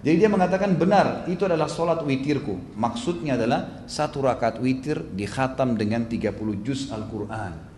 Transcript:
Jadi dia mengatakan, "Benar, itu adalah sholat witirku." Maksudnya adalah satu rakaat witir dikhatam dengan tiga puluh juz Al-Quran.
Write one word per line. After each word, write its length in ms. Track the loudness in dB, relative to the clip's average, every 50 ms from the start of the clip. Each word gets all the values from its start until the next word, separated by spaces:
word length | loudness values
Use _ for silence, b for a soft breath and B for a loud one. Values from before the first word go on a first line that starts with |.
| 4
Jadi 100 | 4 6 6
dia 80 | 6 6
mengatakan, 480 | 6 4 4 4 4 2 4 2 4 4
"Benar, 480 | 4 6 6 6 6 4 0 -2 -4
itu 160 | -4 -2 0 0 2
adalah 160 | 2 2 0
sholat 320 | -2 0 -2 0 0 0 0 2
witirku." 720 | 0 0 0 2 0 0 0 0 -4 -6 -6 -8 -10 -4 -2
Maksudnya 560 | -2 -2 -2 -2 -4 -2 -4 -2 -2 -2 0
adalah 480 | 2 2 2 2 0 -2 -6 -12 -14 -12 -10
satu 320 | -4 -2 -2 -2 -2 0
rakaat 400 | 2 2 2 2 0 0 0 0
witir 400 | 0 0 0 0 -2 -4 -4 -4
dikhatam 720 | -4 -6 -6 -6 -6 -4 -2 -2 -2 -2 0 0 0 0 2
dengan 320 | 0 0 0 0 -2 -2
tiga 240 | -2 -2 0 0 -2
puluh 320 | -2 -2 -4 -4 -4 -4
juz 320 | -4 -4 -4 -4 -6 -6 -8
Al-Quran. 560 | -8 -8 -8 -8 -8 -8 -6 -6 -8 -8 -8 -10 -12 -14 -18 -20